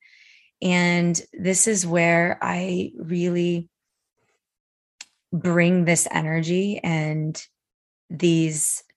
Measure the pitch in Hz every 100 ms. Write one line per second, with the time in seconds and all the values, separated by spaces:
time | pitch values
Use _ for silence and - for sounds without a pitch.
0 | _ _ - _ _ - 180 180 175 175
1 | 175 170 - - 185 185 226 208 175 170
2 | 170 170 175 - - 180 185 180 - -
3 | 160 175 175 175 175 175 170 _ _ _
4 | _ _ _ _ _ _ _ _ _ -
5 | - _ _ 170 180 170 170 185 165 165
6 | - 165 156 160 160 180 202 208 170 160
7 | 156 156 156 160 - _ _ _ _ _
8 | - 165 175 165 160 156 - - -